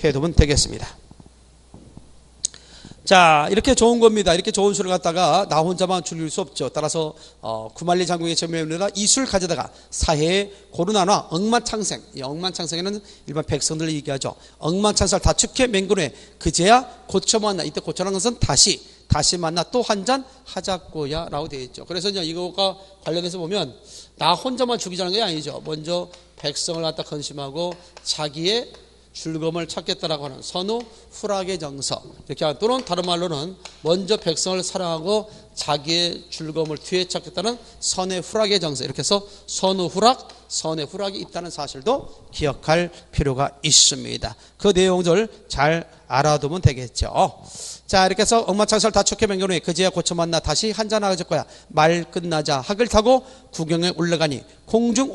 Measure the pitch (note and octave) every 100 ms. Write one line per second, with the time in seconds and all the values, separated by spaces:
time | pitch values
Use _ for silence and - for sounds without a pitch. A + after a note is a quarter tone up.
0 | D#3+ C3+ E3 - D3+ C#3 - A2 - -
1 | - - - - - _ _ - - -
2 | - - - _ - - - - - -
3 | - F#3+ E3+ D3+ D#3 G3+ C4+ B3+ A3+ A#3+
4 | A3+ G#3+ F3+ E3+ G3 G3+ G3+ F#3+ F#3 F3+
5 | F3 E3+ E3+ E3+ G3+ D3+ E3 F3+ F#3 F#3
6 | - E3 D#3+ - G#3 - C3 D3+ D3+ E3
7 | D#3 - - _ A2 A2+ A2 - E3+ F3+
8 | F3+ F3 E3 D#3+ E3+ E3 D#3 E3 G3+ G3
9 | G#3 C4+ C4 G3 F3+ D3 - - - -
10 | - D3+ D#3+ F#3+ G3 - - C#3+ F3 G#3+
11 | F3+ F#3+ - D#3+ G#3+ A#3 A#3 A3 F#3 B2+
12 | - - C3 D3+ F3+ F3 E3 E3 F#3 G#3
13 | - - - D3 D3 D3 - D#3+ D#3+ D3+
14 | C#3+ C#3 B2+ - - - D#3 F#3 G#3 -
15 | G3 F#3+ E3+ D#3 - - B3+ G3 F#3+ G3+
16 | C#3+ - - - E3+ D3 F3+ A#3 - -
17 | - F#3+ - A3+ G#3+ F#3+ D3+ F3+ - D#3
18 | F#3+ F#3+ G#3+ A#3+ - C#3 G#3 C#3+ - -
19 | _ D3 - F3 D#3+ F3 D#3+ B3 A3+ G#3
20 | F#3+ C4+ B3+ - - F#3+ F#3 F#3 - D#3+
21 | C#3+ D#3 E3+ D3+ D#3 C3+ B2 - B2+ F3
22 | F#3+ G3 D#3+ E3 F3+ F3 G3 F3 - -
23 | - E3+ F3 F#3 E3 G3+ D#3 - - -
24 | - - D3+ F3 C4 B3+ B3 A3+ F#3 F3+
25 | F3+ G3+ G#3+ D#3 D3 C3+ D3+ D#3 D3+ F3
26 | F3+ - - - D3 D3 - E3 D#3+ D#3
27 | D#3 D3+ C#3 C#3+ C#3 D3 F3 F3 - -
28 | - - D3+ D3+ E3+ A3+ - - - _
29 | _ - E3 D#3+ D#3+ E3+ D#3+ - E3+ F3+
30 | E3 D3+ C#3+ C3 - F3+ F#3+ A#3 A#3 -
31 | - - G#3 G3 F#3 F#3 D3+ C#3 B2+ C3+
32 | - - - C3+ D#3 C#3+ G#3+ B3+ B3 F3
33 | F3+ F3 F3 D3 E3 F#3 - - D3+ F#3
34 | F#3 G#3+ F3 D#3 F#3 F#3 F3+ F#3+ F3 E3
35 | E3 G#3+ G#3 - - - - D3 C#3+ E3+
36 | F3 - - - D#3 D#3 D#3 D3 - F3+
37 | F#3 F3 D#3 F3+ G#3 A#3+ - - - -
38 | F#3 F#3 - A3 G#3+ G3 E3 C3 B2+ C3+
39 | - G3+ G3+ - - - F#3+ F#3+ F3 F3+
40 | A3 C4 - - - - D#3+ D#3+ C#3+ F#3+
41 | G3+ G3 F3 E3+ E3+ D3+ C#3+ C#3 C#3 C4+
42 | - - - - D3 B2 - E3 F3 -
43 | - - C#3+ B2+ C#3 - D3+ - - C3+
44 | A#2+ A#2+ A2 A2 - _ G3+ F3+ F#3 F3+
45 | F3 F3 A3+ - - - D3 E3 - -
46 | - B2 D3+ D3+ C#3 F3 E3 C3 B2 -
47 | A2 A#2 F3+ - - - - - - G3
48 | F#3+ F#3+ G#3 A3+ - G3 G#3 A3 G#3+ G3+
49 | G3 G3 A3 F#3+ F#3+ E3+ - E3 F#3 F3+
50 | E3 E3+ E3+ E3 D#3 D3 A3 G#3+ A3 G#3+
51 | G3+ F3+ F3+ D#3 A#2+ - - D#3 D#3+ E3+
52 | E3 F#3 E3+ D#3 D3+ C#3 B2 G3+ A#3 G#3
53 | G#3+ C4 B3+ - - - D#3+ E3 F3+ D#3+
54 | E3+ E3+ D#3+ B2 - - - A3 A#3+ A3+
55 | C4+